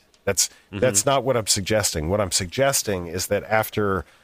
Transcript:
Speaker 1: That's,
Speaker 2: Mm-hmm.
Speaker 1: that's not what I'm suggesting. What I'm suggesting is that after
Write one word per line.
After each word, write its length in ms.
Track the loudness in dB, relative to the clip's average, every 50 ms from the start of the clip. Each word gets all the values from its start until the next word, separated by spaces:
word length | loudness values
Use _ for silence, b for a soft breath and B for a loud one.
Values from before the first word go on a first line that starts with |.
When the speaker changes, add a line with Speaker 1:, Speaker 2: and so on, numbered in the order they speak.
| _ _ _ _ _
Speaker 1:
That's, 240 | -2 0 0 -2 -2
Speaker 2:
Mm-hmm. 300 | -4 -10 _ _ -4 0
Speaker 1:
that's 260 | 0 2 2 2 2
not 180 | 2 2 2 2
what 140 | 2 0
I'm 100 | 0 0
suggesting. 640 | 0 0 -2 0 0 2 2 2 0 -2 -2 -2 0
What 120 | 0 0 0
I'm 80 | 0 -2
suggesting 760 | -2 -4 -4 -2 0 2 2 2 0 0 -2 -2 -4 -4 -6
is 180 | -6 -6 -2
that 180 | 0 -2 -2 0
after 640 | 2 0 0 0 0 -2 -2 0 0 0 0 -2 b b b